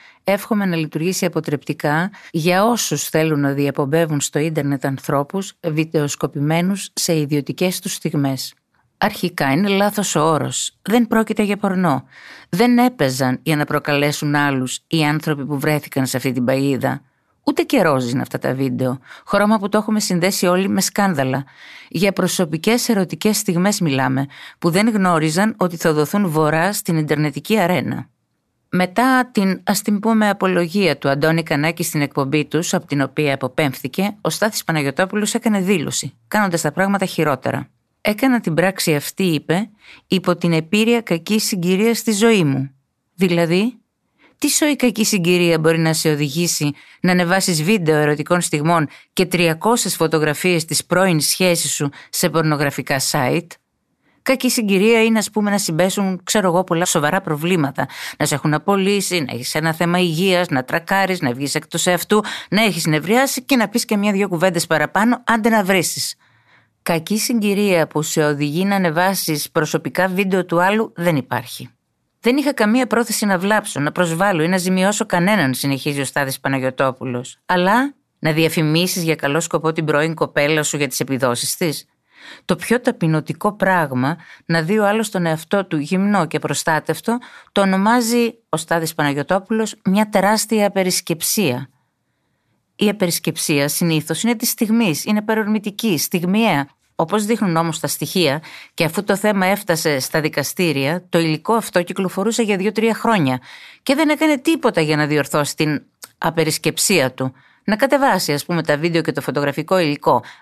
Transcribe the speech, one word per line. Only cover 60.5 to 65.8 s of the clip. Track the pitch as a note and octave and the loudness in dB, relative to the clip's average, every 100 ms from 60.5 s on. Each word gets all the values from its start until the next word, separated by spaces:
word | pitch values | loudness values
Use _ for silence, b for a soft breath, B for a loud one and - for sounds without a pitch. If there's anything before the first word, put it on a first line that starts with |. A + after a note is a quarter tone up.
| C3+ | -2
τρακάρεις, | B2+ E3 E3+ G3 F#3+ F#3 | -2 -4 0 0 0 0
να | C#3+ | -2
βγεις | B2 C#3 D#3 | -2 -4 -4
εκτός | - E3+ F#3 | -6 -4 0
εαυτού, | F3 - G#3 G#3 B B | 0 2 0 0 B B
να | G3 | 0
έχεις | A3+ E3 D#3+ | 2 0 0
νευριάσει | D3+ D#3+ A#3 C4+ - | 0 2 2 2 -2
και | - C4+ | 0 0
να | G#3 | 2
πεις | A#3 - | -2 -2
και | G#3 | 0
μια-δυο | G#3 G3 G3+ | 0 0 0
κουβέντες | F3 F#3+ E3+ - | 2 2 2 0
παραπάνω, | D#3 D3+ F#3+ A3 A#3+ - | 0 0 2 2 0 0
άντε | A3+ A3 | 0 2
να | A3+ | 2
βρήσεις. | F#3 F3+ | 2 2